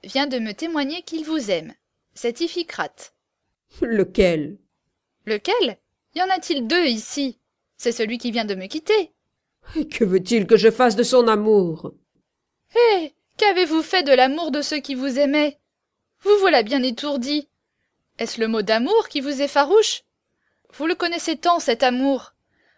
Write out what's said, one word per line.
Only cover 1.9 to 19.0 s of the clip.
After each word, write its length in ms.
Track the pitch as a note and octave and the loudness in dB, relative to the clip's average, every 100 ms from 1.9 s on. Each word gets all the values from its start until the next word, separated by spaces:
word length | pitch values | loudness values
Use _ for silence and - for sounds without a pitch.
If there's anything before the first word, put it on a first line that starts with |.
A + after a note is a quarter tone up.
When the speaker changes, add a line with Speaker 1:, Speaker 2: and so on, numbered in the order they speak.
| _ _ - | _ _ -8
Speaker 1:
C'est 260 | A#3+ A#3 | -6 -4
Iphicrate. 720 | E4+ F4 E4 - D3+ - - _ _ _ _ _ _ - | -6 -6 -8 -8 -10 -10 -20 _ _ _ _ _ _ -8
Speaker 2:
Lequel ? 760 | A#3+ G#3+ F#3 - F#3 D#3 D3 G3+ _ _ _ _ _ _ G#3+ | -2 0 0 2 2 2 -4 -12 _ _ _ _ _ _ -6
Speaker 1:
Lequel ? 520 | G#3 - A#4+ C4 F#3+ _ _ _ D#4 | -4 -2 0 0 -4 _ _ _ -4
Y 60 | |
en 80 | F#4 | 0
a-t-il 380 | F4+ - C#4+ A3+ | 0 -2 -4 0
deux 180 | F4 D4+ | 0 0
ici ? 540 | A3 - C#4+ C4+ - _ _ _ - | -2 -6 -6 -6 -8 _ _ _ -6
C'est 140 | A#3+ | -4
celui 260 | A#3 A3 A#3+ | -2 -4 -4
qui 140 | A#3+ | -4
vient 140 | A3+ G#3+ | -4 -4
de 100 | F#3+ | -6
me 120 | F#3+ | -8
quitter. 460 | D#4 - G#4+ E4 _ _ _ _ _ - D#4+ | -6 0 0 0 _ _ _ _ _ -10 -8
Speaker 2:
Et 120 | D4+ | -6
que 160 | - | -2
veut-il 440 | G3+ F#3 F#3 A#3 F3+ | 0 0 0 -2 4
que 100 | A3 | 4
je 140 | A3 | 6
fasse 240 | A3 B3 G#3 | 4 2 2
de 80 | |
son 240 | A#3+ B3+ A#3 | 2 4 4
amour ? 680 | G#3+ G#3+ G#3 E3+ D#3+ C#3 - _ _ _ _ _ _ _ A#4 A#4 | 2 4 4 2 -4 -12 -16 _ _ _ _ _ _ _ 2 4
Speaker 1:
Eh, 200 | F#4+ D4+ - _ - | 2 -2 -10 _ 0
qu'avez-vous 460 | G#4 F4+ D#4 D#4+ | 2 2 2 0
fait 200 | D#4 F#4 | 0 0
de 100 | C#4 | 4
l'amour 380 | B3+ C4 D#4 D#4 | 4 4 2 -4
de 100 | D4 | -4
ceux 180 | C#4+ D4+ | -4 -6
qui 160 | C#4+ B3+ | -6 -6
vous 240 | C4+ B3+ | -4 0
aimaient ? 400 | C#4 D4+ D4 - _ _ _ _ _ _ | 0 2 -2 -4 _ _ _ _ _ _
Vous 160 | G4 G#4 | 2 4
voilà 240 | F#4+ C#4 | 4 2
bien 200 | G#3 C#4 | 2 0
étourdi. 640 | B3+ A#3 D4 C#4 C4 D4 - _ _ _ _ _ _ - | -2 -4 -4 -4 -2 -4 -6 _ _ _ _ _ _ -10
Est-ce 220 | - A#3 | -10 -4
le 60 | A3 | -2
mot 160 | A3 | -2
d'amour 440 | G#3 A3 C#4 A4 | 0 0 2 2